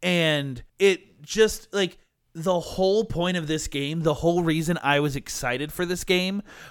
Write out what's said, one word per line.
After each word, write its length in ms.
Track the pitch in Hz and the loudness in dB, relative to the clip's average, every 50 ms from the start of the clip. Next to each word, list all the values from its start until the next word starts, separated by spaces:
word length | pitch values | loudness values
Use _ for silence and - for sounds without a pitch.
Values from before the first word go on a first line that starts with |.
| - | -2
And 580 | 180 180 175 165 160 151 147 139 139 131 117 - - _ - | 0 2 2 2 2 2 0 -2 -4 -8 -10 -14 -12 _ 4
it 420 | 190 196 185 175 - - _ - 147 | 4 4 4 2 -2 -14 _ -20 -14
just, 460 | - - 208 220 208 - - - - - | -2 2 4 4 4 2 -4 -10 -6 -2
like, 240 | 202 190 170 - - _ _ _ _ _ _ - | -2 -2 -2 -4 -8 _ _ _ _ _ _ -10
the 260 | 170 156 190 180 175 | -4 -2 0 0 0
whole 440 | 160 - - - 190 190 196 220 226 | -2 -4 -2 0 2 4 4 2 0
point 320 | 220 - 160 175 180 185 | 0 -2 -2 0 0 0
of 100 | 175 160 | -2 -2
this 200 | 147 160 156 - | -2 -2 -2 -4
game, 340 | - - 139 143 143 160 170 | -4 -4 -4 -4 -2 -2 0
the 120 | 156 160 147 | 2 2 2
whole 300 | 147 - 170 170 180 175 | 2 2 2 2 2 2
reason 340 | 165 156 160 160 160 175 165 - | 2 2 0 0 0 -2 0 2
I 160 | 139 143 143 | 2 2 2
was 160 | 147 151 135 | 2 0 -2
excited 560 | 139 - - - - - 123 123 127 147 151 | -4 -8 -8 -8 -6 -4 -4 -4 -4 -4 -6
for 140 | - - 180 | -6 -4 -4
this 180 | 170 180 175 - | -4 -4 -4 0
game 400 | - 185 180 180 185 196 202 - - - - - - | 0 0 0 0 -2 -4 -6 -8 -10 -16 -20 -20 -18